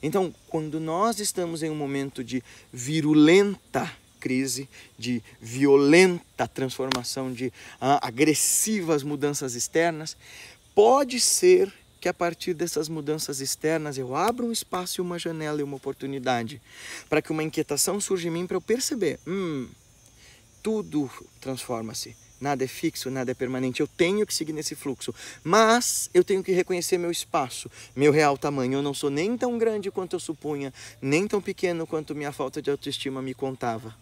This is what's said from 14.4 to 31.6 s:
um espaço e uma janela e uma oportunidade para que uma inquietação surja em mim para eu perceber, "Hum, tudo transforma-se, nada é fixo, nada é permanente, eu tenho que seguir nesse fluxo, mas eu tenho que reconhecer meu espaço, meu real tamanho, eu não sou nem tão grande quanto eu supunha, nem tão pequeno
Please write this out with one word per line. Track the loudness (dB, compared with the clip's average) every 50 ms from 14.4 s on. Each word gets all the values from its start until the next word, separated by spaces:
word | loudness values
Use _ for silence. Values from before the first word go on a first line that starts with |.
| -2
um | -4 -4
espaço | -6 -6 _ -6 -6 -6 -6 -4 -4
e | -4
uma | -4 -4 -6
janela | -6 -6 -6 -4 -4 -4 -2 -4
e | -4
uma | -4 -6
oportunidade | -8 -8 -10 -8 _ -8 -8 -8 -4 -2 -2 -2 -2 -2 -6 -10 -14 _ -20 -20 -20 -18 -16 -16 -16 -6 _
para | 0 0
que | 0 0 -2
uma | -2 -2
inquietação | -2 -2 -4 -2 -2 0 0 0 0 0 -2
surja | -2 -2 -2 -2 -2 -4
em |
mim | -4 -4 -4
para | -4 -4
eu | -6
perceber, | -2 -2 -2 -2 0 -4 -2 -2 -2 -2 -2 -4 _
"Hum, | -6 -6 -4 -4 -4 -4 -6 -8 -10 -14 _ _ _ _ _ _ -20 _ -20 -20 -20 -20 -20 _ _ _ _ _
tudo | -4 -2 -2 -4 -2 -2 -2 -2 -2 -6 -16 -20 -20 _ -14
transforma-se, | -10 -8 -8 -8 -6 -6 -6 -6 -6 -8 -8 -10 -10 -12 -14 _ -20 _ _ _
nada | -4 -4 -2 -2 -2
é | -4
fixo, | -4 -4 -4 -4 -4 -4 -8 -6
nada | -4 -4 -4 -4 -4
é |
permanente, | -4 -4 -4 -2 -2 -2 -4 0 -2
eu | -2 -4
tenho | _ 0 2 2 2 0 -2
que | -2 -2
seguir | -4 -4 -4 -6
nesse | -6 -6 -8 -8
fluxo, | -8 -6 -8 -6 -6 -8 -10 -10 -12 -14 -18 -18 -10 -2
mas | 2 4 6 6 6 4 4 2 0 -2 -4 -4 2 2
eu | 2 4
tenho | 4 0 -2 0
que | 0 0
reconhecer | 0 2 0 -2 -4 0 -2 -2
meu | 0 0 -2
espaço, | -4 -4 -8 -4 -2 -2 -2 -2 -6 -12 -12 -14 -16 -18 -20 -12 -2
meu | 4 4 6 6
real | 6 4 4 2 2
tamanho, | -2 -4 -2 -2 -2 0 0
eu | -2 -2
não | -2 -4
sou | -2 -2 -2
nem | -2 0 -2 -2 -2
tão | -2 -2 -2 0 0
grande | 0 0 0 -2 -4 -6
quanto | -6 -6 -6 -4 -6
eu | -6
supunha, | -6 -6 -10 -8 -6 -6 -6 -4 -6 -8 -10 -12 -20 -20 -16 -6 -2
nem | 2 2 2 2
tão | 2 -2 -2
pequeno | -2 -4 -6 -2